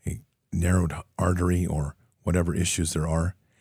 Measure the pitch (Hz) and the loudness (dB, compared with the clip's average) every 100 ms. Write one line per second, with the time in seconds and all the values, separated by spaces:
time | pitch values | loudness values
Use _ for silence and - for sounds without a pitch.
0 | - 92 - _ _ 85 87 92 85 82 | -10 -10 -12 _ _ -2 2 2 2 -4
1 | - - 90 87 90 90 90 76 73 - | -12 -2 0 2 2 2 0 -2 -4 -8
2 | _ _ - 87 85 85 85 - 80 80 | _ _ -2 0 0 0 -2 0 -2 -2
3 | 80 82 87 - _ _ | 0 0 0 -4 _ _